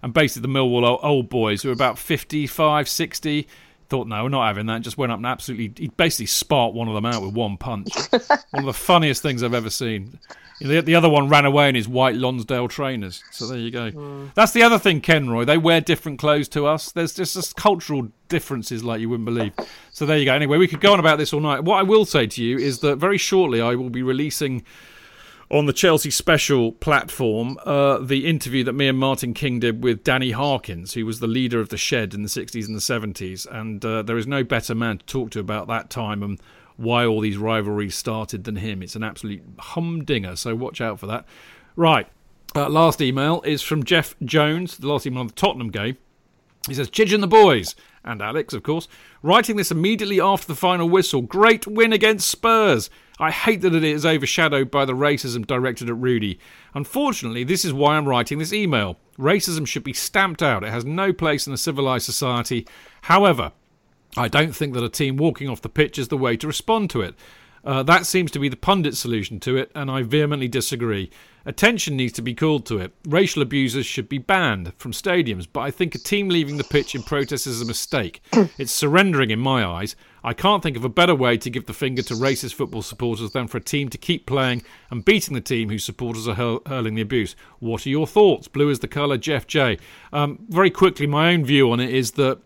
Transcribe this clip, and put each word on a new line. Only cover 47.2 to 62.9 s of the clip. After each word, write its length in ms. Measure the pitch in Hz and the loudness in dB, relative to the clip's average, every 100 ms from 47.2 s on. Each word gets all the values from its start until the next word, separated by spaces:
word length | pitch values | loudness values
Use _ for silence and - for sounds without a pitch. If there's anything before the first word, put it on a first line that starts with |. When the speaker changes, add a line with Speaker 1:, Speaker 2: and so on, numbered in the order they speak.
Speaker 1:
the 60 | 196 | 6
boys," 480 | 220 202 123 87 - _ _ - | 10 10 8 0 -12 _ _ -12
and 160 | 110 | -8
Alex, 320 | 104 147 - | -4 -4 -6
of 100 | 113 | -8
course, 240 | - 160 - - - _ | -4 -6 -6 -20 -20 _
writing 360 | 147 208 233 208 | 2 4 4 -2
this 120 | 185 | -2
immediately 500 | 165 185 220 202 190 | 0 0 0 0 2
after 260 | 185 196 - | 4 2 -2
the 80 | 151 | -2
final 340 | 185 180 170 | 0 2 4
whistle. 320 | 185 180 139 | 2 2 -2
Great 460 | 123 185 220 226 220 | -2 4 6 4 0
win 240 | 214 226 | 2 4
against 360 | 220 214 214 170 | 4 4 2 -2
Spurs. 600 | - 226 226 208 123 - - _ - | -2 2 4 4 2 0 -14 _ -4
I 100 | 160 | -4
hate 320 | 156 233 214 | 0 0 2
that 140 | 180 165 | 2 2
it 80 | |
is 200 | 156 151 | 2 0
overshadowed 680 | 160 156 131 - 160 143 135 | 2 2 0 2 2 2 0
by 140 | 143 135 | 0 0
the 80 | |
racism 520 | 127 147 143 131 120 104 | 2 0 0 -2 -6 -4
directed 420 | 131 127 123 117 | -2 -2 -4 -6
at 60 | 117 | -2
Rudy. 420 | 127 120 104 92 - - - | 0 0 0 -6 -14 -20 -14
Unfortunately, 720 | 143 143 262 285 214 120 117 | -10 -6 -2 -2 -2 -6 -6
this 200 | 127 185 | -2 -2
is 100 | 156 | -2
why 220 | 139 147 151 | 2 4 4
I'm 120 | 143 | 2
writing 320 | 123 113 143 | 0 0 -4
this 140 | 160 | -4
email. 440 | 208 196 131 101 87 _ - | -2 0 0 -2 -6 _ -4
Racism 480 | 135 185 175 160 147 | 0 2 0 -4 -4
should 160 | 147 | -6
be 100 | 127 | -6
stamped 480 | 123 - 208 190 160 | -8 -4 0 0 0
out. 220 | 156 107 | 0 0
It 80 | 104 | -2
has 140 | 117 120 | -6 -6
no 280 | 160 196 | -2 -2
place 320 | - 165 147 - | 0 0 0 -2
in 80 | |
a 40 | 131 | -4
civilised 480 | - 143 139 127 - | -4 -2 0 -2 -4
society. 600 | 117 135 120 117 123 - - - | -4 -2 -2 -2 -4 -6 -20 -20